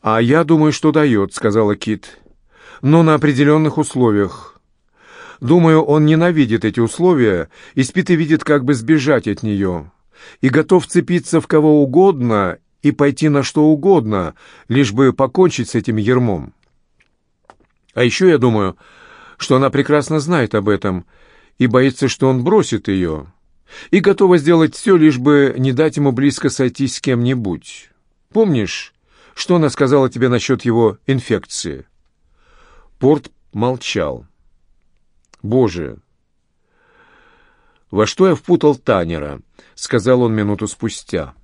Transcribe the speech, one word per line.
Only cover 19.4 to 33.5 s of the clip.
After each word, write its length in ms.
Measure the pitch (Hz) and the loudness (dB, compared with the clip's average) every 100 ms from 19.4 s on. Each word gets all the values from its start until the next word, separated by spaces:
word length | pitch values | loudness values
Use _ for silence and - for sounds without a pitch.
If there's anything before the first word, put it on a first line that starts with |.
| - 127 | -2 0
она 140 | 135 | 2
прекрасно 500 | 131 139 147 139 156 | 0 0 0 0 -4
знает 340 | 143 175 117 | -2 -2 0
об 140 | 110 101 | -2 -2
этом 360 | 101 104 92 - _ _ _ _ _ | -2 -2 -6 -10 _ _ _ _ _
и 80 | 127 | 0
боится, 420 | 123 135 131 135 | 2 0 0 -4
что 200 | - 135 | 0 -2
он 140 | 131 | 0
бросит 440 | 127 214 - 110 - | 0 0 0 -4 -4
её, 380 | 95 87 78 71 _ _ _ _ - - | -2 -2 -6 -12 _ _ _ _ -20 -2
и 100 | 196 | 0
готова 380 | 202 196 190 180 | 2 2 4 4
сделать 360 | 143 170 160 | 4 2 2
всё, 220 | - - 185 | -2 2 4
лишь 220 | 156 127 | 4 2
бы 360 | 127 147 139 127 | 2 4 2 0
не 140 | 131 | -2
дать 240 | 127 156 147 | 0 -2 0
ему 160 | 143 | -2
близко 380 | 123 143 127 147 | 0 -2 0 -6
сойтись 460 | - 131 - 139 - | -2 -4 -2 -6 -6
с 40 | |
кем-нибудь. 880 | - 120 120 131 101 80 - - - _ _ _ _ | -4 -2 0 -2 -4 -8 -12 -20 -20 _ _ _ _
Помнишь, 600 | 214 220 139 98 - - _ _ _ _ | -2 0 0 -2 -8 -16 _ _ _ _
что 220 | - - 180 | -16 -2 0
она 140 | 151 | 0
сказала 380 | - 135 143 131 | 0 0 2 0
тебе 200 | 123 127 | 0 0
насчёт 360 | 120 - 131 | 0 -2 -4
его 340 | 120 113 113 101 - | 0 2 0 -2 -4
инфекции? 800 | 135 - 104 - - 87 67 - _ _ _ _ _ _ _ _ - _ _ | -4 -2 -6 -4 -12 -12 -12 -16 _ _ _ _ _ _ _ _ -20 _ _
Порт 320 | 127 147 - _ _ | 0 0 -2 _ _